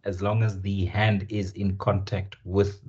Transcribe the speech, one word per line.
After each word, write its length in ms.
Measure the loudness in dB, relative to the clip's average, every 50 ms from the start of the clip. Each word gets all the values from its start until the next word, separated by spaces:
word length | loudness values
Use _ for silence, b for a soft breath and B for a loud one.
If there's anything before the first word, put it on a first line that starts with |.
| -8
as 180 | -6 -4 -2
long 220 | 0 2 2 2 2
as 180 | 2 0 -2
the 240 | -4 -2 0 0 0
hand 400 | 0 2 2 2 4 4 2 0 -2
is 220 | -4 -4 -4 -4 -4
in 240 | -2 -2 -2 -2 0
contact 580 | 2 2 2 2 0 -2 -4 -4 -4 -6 -12 -14 -8
with 340 | 0 2 2 2 2 0 -6 -10